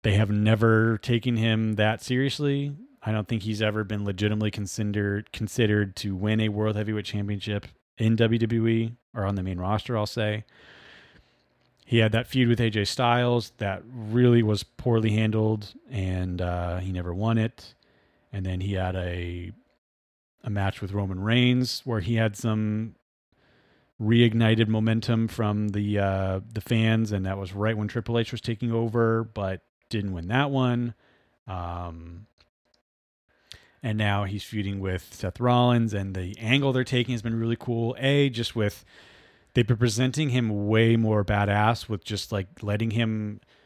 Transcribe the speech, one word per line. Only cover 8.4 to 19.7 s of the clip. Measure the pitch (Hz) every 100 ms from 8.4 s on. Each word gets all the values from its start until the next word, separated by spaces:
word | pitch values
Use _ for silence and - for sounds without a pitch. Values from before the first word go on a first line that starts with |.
| 113 117 113
E | 113 113 117 _
or | 113
on | 98 98
the |
main | 92 90
roster, | 92 107 - 117
I'll | 104
say. | - 107 107 - _ - - - - - - _ _ _ _ _ _
He | - 113
had | 110
that | 113 123
feud | 131 120
with | 117
A | 113
J | 107
Styles | 101 - 120 120 123 120 110 _
that | 101 95 113
really | 127 107 120 123 117
was | 107 104
poorly | - - 123 113 110
handled, | 107 110 110 110 110 101 302 -
and, | 110 95 92 90 90
uh, | 87 87 87 90
he | 92
never | 90 87
won | 90 113 113
it. | 110 - - _ _ _ _ _ _
And | 101
then | 95 92
he | 95
had | 95 92 92
a, | 87 87 87 87 87 - _